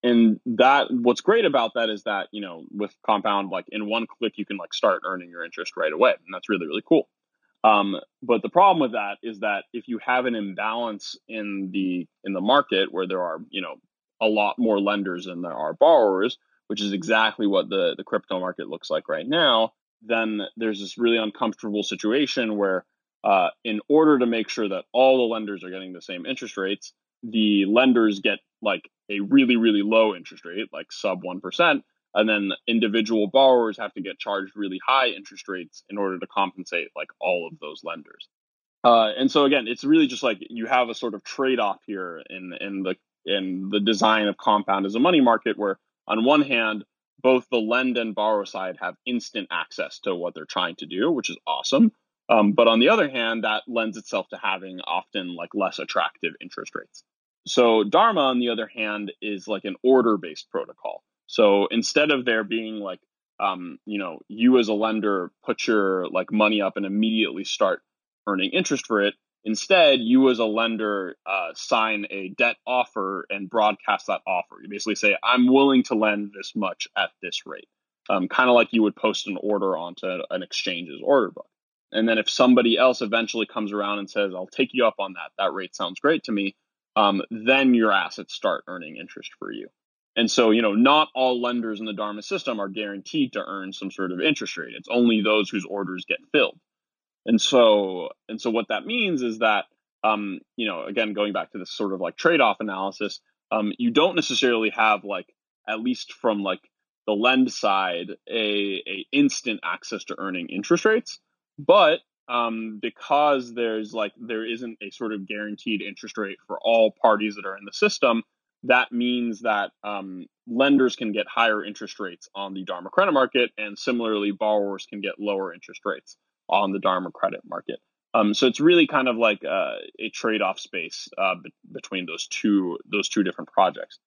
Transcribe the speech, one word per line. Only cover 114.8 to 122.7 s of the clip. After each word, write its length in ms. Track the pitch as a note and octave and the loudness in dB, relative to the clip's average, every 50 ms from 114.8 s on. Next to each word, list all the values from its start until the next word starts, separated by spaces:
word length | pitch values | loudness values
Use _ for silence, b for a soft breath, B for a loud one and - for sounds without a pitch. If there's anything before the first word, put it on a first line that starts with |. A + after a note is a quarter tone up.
a 100 | G#2 G2 | -16 -16
sort 220 | - - A#2+ A2 | -12 -8 -8 -6
of 140 | G#2+ G#2 F#2+ | -6 -8 -8
guaranteed 560 | F#2 G#2+ G#2 G#2+ G#2 G#2 G2+ - A#2+ A2 G2 | -8 -8 -8 -8 -8 -10 -8 -6 -4 -4 -4
interest 340 | G2+ G2+ G2+ - - G#2 - | -4 -8 -12 -14 -18 -12 -8
rate 220 | - G#2+ G2 G2 _ _ | -6 -6 -6 -8 _ _
for 140 | _ F#2+ - | _ -12 -4
all 320 | - - A2+ A2+ A2 G#2+ - _ | 0 2 6 6 6 4 2 _
parties 320 | - A#2 G#2+ G#2 G#2+ G#2+ G#2 | 4 4 4 6 2 -4 -4
that 100 | G#2 G2 | -6 -10
are 120 | G2 F#2+ | -10 -10
in 80 | G2 G2+ | -10 -14
the 80 | G2+ | -16
system, 500 | - - - G#3 G3+ - - B2+ A2+ A2+ - _ _ _ _ _ _ _ | -4 0 0 0 2 2 2 2 2 2 -2 _ _ _ _ _ _ _
that 300 | - B2 B2+ B2 B2 - | 2 2 4 4 4 0
means 480 | A#2+ A#2+ B2 B2 B2 B2 A#2+ A#2 A2 F#2+ | -2 -2 -2 0 0 -2 -2 -4 -6 -4
that, 320 | A2+ A2+ G#2+ G#2 G2+ - _ _ | -2 -2 0 0 -2 -4 _ _
um, 440 | - G#2 G#2 G2 G2 G2 F#2 F2+ E2 _ _ _ _ | -10 -8 -8 -8 -8 -12 -14 -14 -16 _ _ _ _
lenders 480 | - A#2 A#2+ C3+ C#3 C#3+ C3+ C3 B2 - | -8 0 2 4 6 6 6 6 4 2
can 160 | - B2 A2 | -2 -6 -4
get 160 | G2+ G#2 G#2 | -2 -2 -4
higher 380 | - - A#2 A#2 A#2 G#2+ G#2 F2 | -2 0 2 2 2 2 0 -4
interest 340 | G2+ G#2 - A2 G2+ - - | -8 -12 -14 -14 -16 -12 -12
rates 300 | G#2 F#2 F2 _ - - _ | -12 -12 -12 _ -20 -20 _
on 180 | G2 G2 G2 F#2+ | -12 -12 -10 -10
the 80 | F#2+ | -10
Dharma 280 | F#2 F2+ | -8 -8